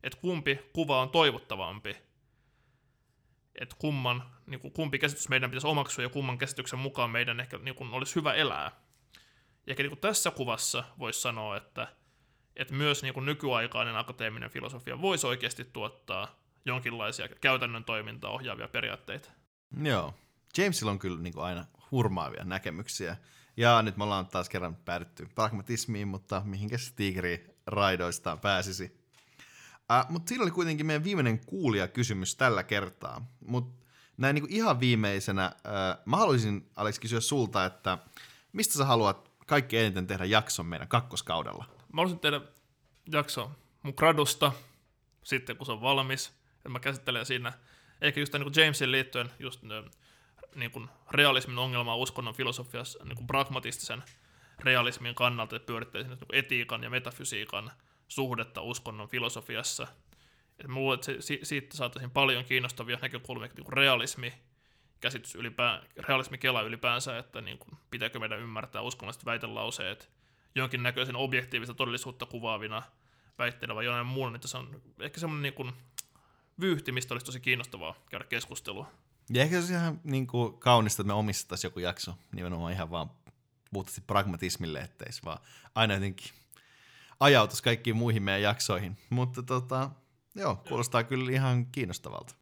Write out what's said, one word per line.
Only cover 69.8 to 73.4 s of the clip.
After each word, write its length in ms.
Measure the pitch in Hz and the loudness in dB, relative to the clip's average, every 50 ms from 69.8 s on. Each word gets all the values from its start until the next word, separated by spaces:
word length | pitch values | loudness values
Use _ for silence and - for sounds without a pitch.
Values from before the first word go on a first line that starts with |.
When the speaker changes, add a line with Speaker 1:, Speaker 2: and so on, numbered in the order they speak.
| 98 92 101 - - _ _ _ _ _ _ _ _ _ _ | -6 -6 -8 -10 -14 _ _ _ _ _ _ _ _ _ _
Speaker 1:
jonkinnäköisen 600 | 131 131 127 131 123 123 123 123 131 127 127 117 | -2 -2 0 -2 -2 -2 0 0 0 -2 -2 0
objektiivista 580 | 120 135 127 127 127 120 - - 123 113 120 117 | -2 0 2 2 0 0 0 -4 -4 -4 -4 -2
todellisuutta 520 | - 135 120 120 123 - 131 123 127 120 | -2 -2 0 0 -4 -4 -8 -10 -10 -10
kuvaavina 580 | - - 120 113 113 110 104 107 107 107 110 117 - _ _ _ _ _ _ _ _ _ | -10 -10 -6 -4 -2 -2 -2 -4 -6 -6 -8 -8 -10 _ _ _ _ _ _ _ _ _
väitteinä 360 | - | -2